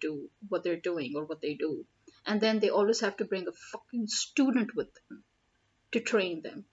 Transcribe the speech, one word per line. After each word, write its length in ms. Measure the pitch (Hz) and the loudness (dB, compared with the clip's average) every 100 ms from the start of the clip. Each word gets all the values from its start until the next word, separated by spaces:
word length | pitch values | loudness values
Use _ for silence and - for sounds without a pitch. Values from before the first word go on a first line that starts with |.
do, 280 | 156 151 - _ 208 | -4 -6 -8 _ -4
what 160 | 180 | -2
they're 100 | 175 | -2
doing 380 | 170 180 170 131 | -2 -2 -2 -2
or 100 | 143 | -4
what 160 | 156 151 | -6 -6
they 140 | 151 | -4
do. 300 | 147 156 135 - _ - - - | -2 -2 -4 -8 _ -20 -12 -2
And 140 | 208 | 2
then 180 | 214 220 | 4 4
they 120 | 208 | 4
always 280 | 175 202 226 | 4 4 4
have 160 | 214 - | 2 -2
to 60 | |
bring 220 | 202 190 180 | -2 -2 -4
a 60 | |
fucking 560 | - - - _ 240 214 | -8 -12 -14 _ -6 -2
student 640 | - - - 269 247 214 | -4 -2 2 4 4 2
with 140 | - - - - | -2 -6 -6 -20
them 140 | - _ _ _ _ _ _ - | -20 _ _ _ _ _ _ -2
to 80 | 233 | -2
train 420 | 226 226 185 165 | 2 2 2 -2
them, 220 | - - - | -8 -12 -16